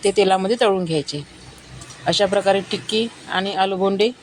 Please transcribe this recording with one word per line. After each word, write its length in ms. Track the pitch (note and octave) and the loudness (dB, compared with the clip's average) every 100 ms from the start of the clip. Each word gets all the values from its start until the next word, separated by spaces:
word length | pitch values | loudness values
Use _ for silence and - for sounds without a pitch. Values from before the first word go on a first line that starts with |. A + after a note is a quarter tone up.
ते 60 | G3+ G3 | 2 2
तेलामध्ये 400 | F#3+ F#3+ F#3+ A#3 | 4 2 2 2
तळून 240 | A3+ F#3+ | 2 2
घ्यायचे. 360 | F3 D#3+ C3+ D3 C#3+ - - - - - - - - | 0 -2 -4 -10 -12 -20 -20 -20 -20 -20 -20 -8 -2
अशा 200 | F3 G3 | 0 2
प्रकारे 340 | G3+ G3 G3 | 2 2 0
टिक्की 460 | F#3+ G3+ - A3 A3+ - - | 0 -8 -2 -2 -2 -6 -6
आणि 260 | F#3 G3 | -4 -4
आलू 220 | F#3+ F#3+ F#3+ | -2 -2 0
बोंडे 320 | G3 G3 A3 B3 | 0 2 0 0